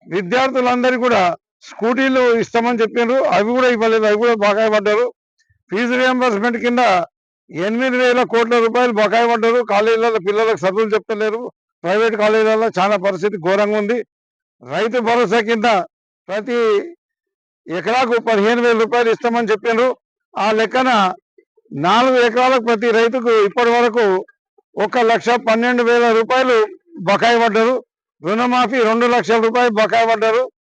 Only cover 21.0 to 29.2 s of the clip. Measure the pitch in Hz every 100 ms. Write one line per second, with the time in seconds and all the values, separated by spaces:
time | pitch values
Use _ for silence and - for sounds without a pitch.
21 | 190 - _ _ _ _ _ 139 165 214
22 | 262 254 240 226 254 262 226 226 240 220
23 | 233 254 240 220 202 214 240 240 240 226
24 | 214 185 - _ _ _ _ - 196 247
25 | 226 226 226 240 226 226 240 247 233 240
26 | 240 226 226 254 262 233 214 - _ -
27 | 180 196 226 240 233 208 226 254 - _
28 | _ _ 151 214 247 247 240 254 220 226
29 | 240 240